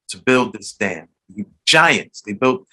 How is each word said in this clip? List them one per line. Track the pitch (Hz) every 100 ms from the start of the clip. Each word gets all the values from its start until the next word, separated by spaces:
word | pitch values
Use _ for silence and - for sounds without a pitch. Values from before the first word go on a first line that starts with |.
| -
to | 95
build | - 127 120
this | - -
dam. | - 101 78 - _ _ - 196 _ -
Giants. | - 330 104 - -
They | -
built, | 101 131 127 _